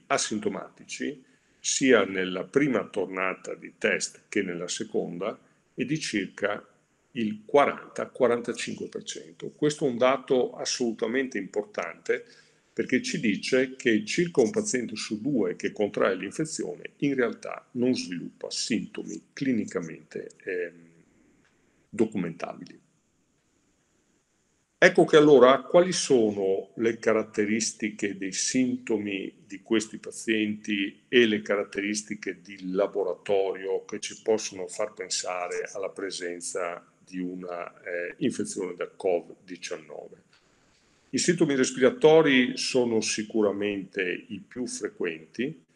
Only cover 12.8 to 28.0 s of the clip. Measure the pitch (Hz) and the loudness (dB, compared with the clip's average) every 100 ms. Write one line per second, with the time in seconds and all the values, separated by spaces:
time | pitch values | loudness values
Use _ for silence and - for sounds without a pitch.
12.8 | 110 127 - 175 117 90 - 127 131 131 | 0 0 0 -2 0 0 2 2 2 0
13.8 | 127 107 107 - 175 160 110 107 104 123 | 2 2 0 -2 0 2 2 2 -2 -4
14.8 | 110 107 - 107 120 135 92 85 95 - | -4 -8 -6 -6 -2 0 0 -2 -6 -2
15.8 | 202 - 117 92 95 - 156 - 90 85 | -2 0 0 0 -4 -6 -6 -6 -8 -10
16.8 | - - 143 131 117 107 - - - 123 | -14 -4 -2 0 0 -2 -10 -12 -10 -2
17.8 | 123 110 - 87 - - - - - 104 | 0 0 -4 -8 -10 -10 -8 -6 -2 -2
18.8 | 87 - 92 92 - - 135 117 101 95 | -4 -8 -10 -12 -14 -6 -2 -2 -2 -6
19.8 | 82 80 - - - - - 90 87 85 | -8 -12 -12 -12 -12 -12 -8 -6 -6 -10
20.8 | 85 82 _ _ _ _ _ _ _ _ | -20 -20 _ _ _ _ _ _ _ _
21.8 | _ 104 110 104 87 85 - - - - | _ 0 0 0 -4 -4 -10 -10 -16 -18
22.8 | _ _ _ _ _ _ _ _ _ _ | _ _ _ _ _ _ _ _ _ _
23.8 | _ _ _ _ _ _ _ _ _ _ | _ _ _ _ _ _ _ _ _ _
24.8 | 180 185 160 156 147 139 123 131 - 175 | 6 6 8 8 10 10 10 8 6 6
25.8 | 180 170 - 131 110 101 95 98 - - | 6 2 4 4 4 2 0 0 -2 -2
26.8 | 113 113 113 110 107 - 104 110 110 - | -2 0 2 2 0 -2 0 0 -2 -4
27.8 | 107 107 | -6 -2